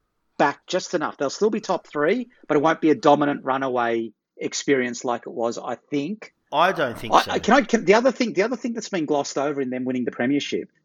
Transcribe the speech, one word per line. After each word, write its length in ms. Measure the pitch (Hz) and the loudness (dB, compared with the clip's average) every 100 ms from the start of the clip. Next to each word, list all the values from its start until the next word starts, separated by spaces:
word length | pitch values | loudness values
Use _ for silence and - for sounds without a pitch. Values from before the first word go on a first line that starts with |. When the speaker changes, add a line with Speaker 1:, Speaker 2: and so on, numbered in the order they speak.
| _ _ _ - | _ _ _ 0
Speaker 1:
back 300 | 147 143 - | 0 0 -4
just 260 | 180 - | -6 -2
enough. 240 | 175 139 - | -4 -4 -4
They'll 140 | 139 | -4
still 180 | - 208 | 0 0
be 100 | 208 | 0
top 280 | - 170 - | -2 -4 -4
three, 420 | 151 151 233 240 _ - | -2 0 0 -4 _ -2
but 80 | 147 | 2
it 60 | |
won't 200 | 151 160 | 2 4
be 100 | 160 | 4
a 40 | 143 | 4
dominant 480 | 151 147 147 139 | 6 6 4 -2
runaway 680 | 135 135 135 123 117 117 113 - _ - | -2 -2 -2 0 0 0 -4 -10 _ -10
experience 680 | 151 - - 139 123 120 | -8 -4 0 2 0 -4
like 200 | 131 120 - | -4 -4 -4
it 80 | |
was, 240 | 113 117 117 | -4 -4 -4
I 180 | - 120 | -8 -10
think. 580 | _ 147 147 214 - _ _ | _ -4 -4 -8 -12 _ _
Speaker 2:
I 200 | 139 175 | 0 2
don't 260 | 170 135 110 | 2 -4 -4
think 160 | 113 | 0
Speaker 1:
I, 80 | 165 | 2
Speaker 2:
so. 100 | - | 2
Speaker 1:
I, 80 | - | 0
can 140 | - | 2
I, 80 | 254 | 2
can, 240 | 226 220 165 | 4 2 4
the 80 | |
other 180 | 214 254 | 4 4
thing, 220 | - 233 | 0 0
the 80 | 160 | 0
other 140 | 214 247 | -2 -2
thing 180 | 254 | -6
that's 160 | 226 - | -8 -6
been 160 | 190 143 | -4 -2
glossed 320 | 147 139 - | -2 -2 -2
over 240 | 143 139 | -4 -2
in 80 | 127 | -4
them 160 | 127 127 | -4 -4
winning 200 | 127 113 | -2 -4
the 60 | |
premiership, 600 | - 123 143 - 98 - _ | -2 0 0 -2 -4 -6 _